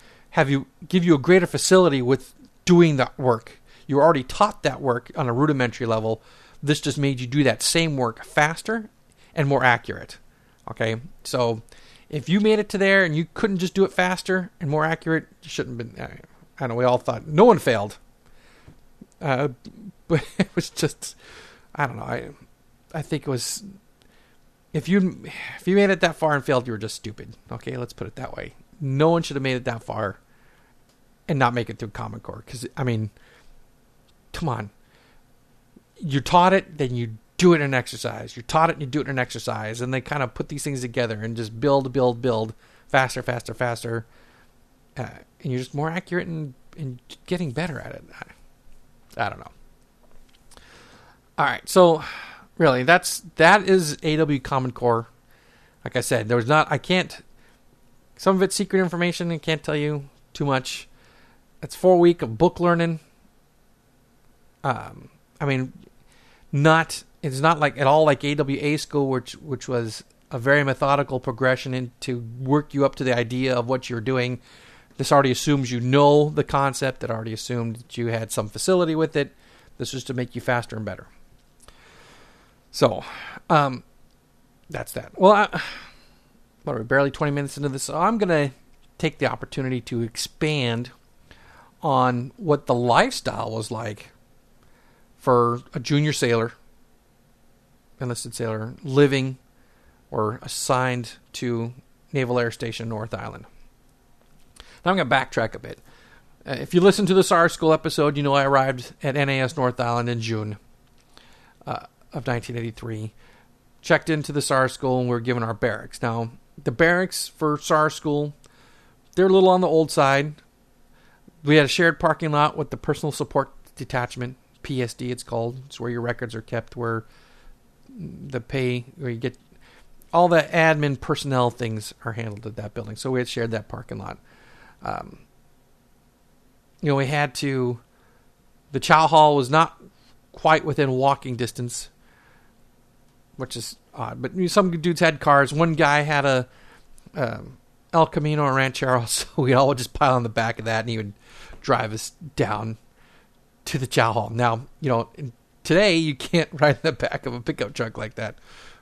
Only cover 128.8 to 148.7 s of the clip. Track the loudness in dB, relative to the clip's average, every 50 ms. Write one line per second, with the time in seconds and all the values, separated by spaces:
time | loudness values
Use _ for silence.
128.8 | -6 -10 -16 -12 -10 -8 -8 -6 -6 -6 -8 -8 _ _ _ _ -20 -20 _ -20
129.8 | -20 -20 -20 -20 -18 -2 2 4 4 6 6 4 4 2 2 2 4 4 4 2
130.8 | 2 0 -2 -2 -2 -4 -4 -4 -2 -2 0 2 0 0 0 -2 -6 -6 -6 -6
131.8 | -8 -12 -16 _ -10 -10 -8 -8 -8 -10 -10 -12 -14 -14 -12 -12 -12 -10 -10 -12
132.8 | -12 -12 -12 -8 -6 -4 -2 -2 -2 -4 -4 -6 -4 -4 -4 -6 -8 -8 -12 -14
133.8 | -12 -12 -12 -12 -12 -12 -14 -16 _ _ _ _ -20 -20 -20 -20 -20 -20 -20 _
134.8 | -10 -8 -8 -8 -10 -14 -18 -20 -20 _ _ _ _ _ _ _ _ _ _ _
135.8 | _ _ _ _ _ _ _ _ _ _ _ _ _ _ _ _ _ _ _ _
136.8 | -2 0 2 2 0 0 0 -2 -2 -2 -4 -4 -4 -2 -2 0 0 -2 -2 -6
137.8 | -10 _ _ _ _ _ _ _ _ _ _ _ _ _ _ _ _ _ -8 -6
138.8 | 2 4 6 6 6 6 8 8 8 8 6 4 2 2 4 2 2 2 0 _
139.8 | -20 -20 _ _ _ _ _ _ _ _ _ -2 2 4 4 4 2 -2 0 0
140.8 | 0 0 2 2 2 2 2 0 -2 -8 -6 -4 -6 -6 -6 -8 -10 -8 -8 -10
141.8 | -12 -14 _ _ _ _ _ _ _ _ _ _ _ _ _ _ _ _ _ _
142.8 | _ _ _ _ _ _ _ _ _ _ _ -14 -12 -10 -10 -12 -12 -12 -14 -18
143.8 | _ _ _ -10 -10 -10 -8 -8 -8 -8 -2 -2 -2 2 4 4 4 4 0 0
144.8 | -2 -2 0 4 4 2 2 2 4 4 6 6 6 4 2 2 2 2 4 2
145.8 | 4 4 4 2 2 2 0 0 2 2 2 2 0 -4 _ _ _ -20 -20 -20
146.8 | _ _ -20 -20 _ -16 -6 -6 -4 -4 -4 -8 -12 -16 -20 -20 _ _ _ _
147.8 | _ _ 2 2 2 2 2 -2 -2 0 0 0 0 2 2 2 0 0